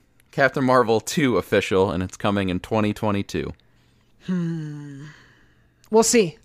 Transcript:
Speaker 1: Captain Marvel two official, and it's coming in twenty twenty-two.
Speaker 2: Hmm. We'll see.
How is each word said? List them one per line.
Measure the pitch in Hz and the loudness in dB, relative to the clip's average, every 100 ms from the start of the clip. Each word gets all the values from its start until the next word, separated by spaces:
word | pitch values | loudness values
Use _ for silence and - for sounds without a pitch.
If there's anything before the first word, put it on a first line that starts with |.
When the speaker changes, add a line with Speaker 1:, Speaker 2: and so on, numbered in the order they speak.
| _ _ _ | _ _ _
Speaker 1:
Captain | - 135 147 | 0 0 2
Marvel | 127 127 113 110 | 2 4 4 0
two | - - 135 95 | 0 0 2 0
official, | - 104 - 95 98 | 2 0 2 2 2
and | 85 | 0
it's | 92 - | -6 -4
coming | 107 101 95 | -2 0 0
in | 90 | -4
twenty | - 110 104 | -2 -2 -2
twenty-two. | 104 107 101 - 80 67 - _ _ _ _ _ _ - | -2 -2 -2 -4 -6 -6 -10 _ _ _ _ _ _ -8
Speaker 2:
Hmm. | 180 170 165 151 147 147 139 151 - _ _ _ _ _ _ _ | -6 -6 -8 -10 -14 -16 -16 -18 -20 _ _ _ _ _ _ _
We'll | 220 | 2
see. | 220 240 170 - | 4 2 2 -4